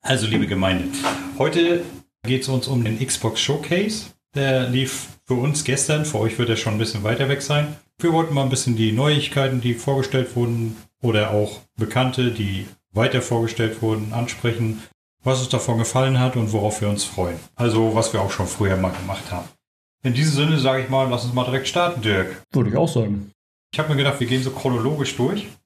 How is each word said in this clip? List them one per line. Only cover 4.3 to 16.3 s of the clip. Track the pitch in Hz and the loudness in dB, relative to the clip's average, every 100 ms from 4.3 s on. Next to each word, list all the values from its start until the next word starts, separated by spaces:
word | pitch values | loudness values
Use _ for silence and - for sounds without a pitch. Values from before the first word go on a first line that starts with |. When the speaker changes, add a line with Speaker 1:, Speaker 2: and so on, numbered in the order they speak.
Speaker 1:
Der | 139 135 131 123 | -2 2 2 2
lief | 123 131 - - - _ | 0 -2 -6 -12 -18 _
für | |
uns | 123 135 147 | 0 0 0
gestern, | - 135 - 151 | -2 -2 0 0
für | 151 107 | 0 0
euch | 113 - | 0 0
wird | 117 | 0
er | 110 | 0
schon | 113 | 0
ein | 104 | -2
bisschen | 110 110 | -2 -2
weiter | 104 120 135 | -2 0 0
weg | 139 | -2
sein. | - 147 147 - _ _ | 0 0 0 -6 _ _
Wir | 170 | 2
wollten | 165 160 | 2 2
mal | 143 | 0
ein | 131 | 2
bisschen | 127 - 113 | 0 0 2
die | 110 | 2
Neuigkeiten, | 107 143 143 - 143 135 127 | 4 4 2 0 0 0 0
die | 120 | 0
vorgestellt | 117 - 135 131 131 123 123 | -2 0 0 2 0 0 0
wurden, | 120 117 113 110 - _ | 0 0 -4 -6 -18 _
oder | 120 107 104 | 0 2 2
auch | 104 107 - - - | 2 0 -4 -16 -4
Bekannte, | 107 127 131 127 123 | 0 2 2 2 0
die | 104 101 95 101 - _ | 0 -2 -4 -8 -14 _
weiter | 101 123 131 | 0 2 2
vorgestellt | - 117 113 - 110 107 | 0 0 0 0 -2 0
wurden, | 110 107 107 | -2 0 -2
ansprechen, | 113 123 - 120 113 113 110 - _ _ _ | -4 -4 -2 -2 0 -2 -4 -10 _ _ _
was | 131 131 | -2 0
uns | 127 | 0
davon | 123 - 117 | -2 0 0
gefallen | 113 127 131 127 | 0 2 2 4
hat | 127 | 2